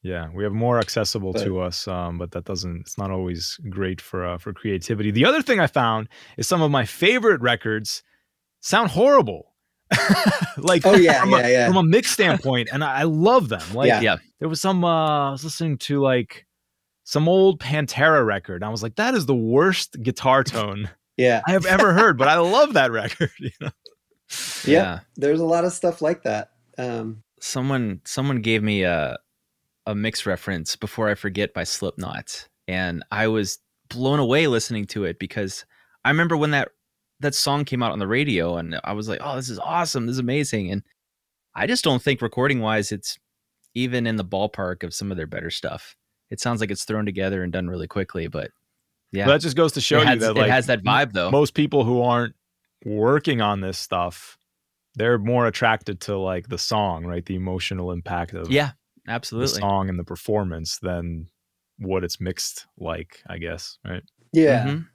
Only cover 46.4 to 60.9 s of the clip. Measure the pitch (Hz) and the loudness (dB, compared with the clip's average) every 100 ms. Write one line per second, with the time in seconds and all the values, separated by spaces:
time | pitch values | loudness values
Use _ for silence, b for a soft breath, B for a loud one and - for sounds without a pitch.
46.4 | 123 117 107 101 - 107 104 95 95 95 | -4 -2 -2 -4 -4 -4 -4 -2 -2 -2
47.4 | 90 92 90 90 82 - 92 90 82 76 | -4 -4 -6 -6 -6 -6 -6 -6 -6 -8
48.4 | - _ _ _ _ _ _ 98 101 147 | -10 _ _ _ _ _ _ 0 4 4
49.4 | 156 135 160 143 - 147 151 120 113 107 | 2 2 2 2 2 4 4 4 2 2
50.4 | - 131 127 117 98 117 139 98 87 139 | 4 4 2 0 2 2 2 0 2 4
51.4 | 151 - 151 143 117 123 120 120 117 - | 2 2 2 2 2 2 2 2 0 -8
52.4 | _ _ _ _ - 107 113 147 156 123 | _ _ _ _ -6 0 4 4 2 0
53.4 | 104 101 95 92 - 90 87 - - - | 0 0 -4 -8 -6 -4 -4 -6 -20 -20
54.4 | _ _ _ _ _ - 113 120 104 123 | _ _ _ _ _ -2 2 2 2 2
55.4 | 120 101 117 110 - 92 - 98 95 90 | 2 2 2 2 -2 -10 -6 -4 -2 -4
56.4 | 87 135 - 110 101 82 87 87 85 92 | -6 -6 -2 0 0 -2 -6 -6 -6 -6
57.4 | 92 92 - 95 90 87 - 87 87 92 | -4 -4 -6 -6 -6 -6 -6 -6 -6 -8
58.4 | 82 135 143 - _ _ - 117 - 113 | -2 0 0 -6 _ _ -10 -10 -8 -4
59.4 | 135 - 101 98 95 90 87 87 - 107 | -4 -2 0 0 0 -4 -8 -10 -2 -2
60.4 | 95 82 82 - 92 | -2 -6 -8 -8 -6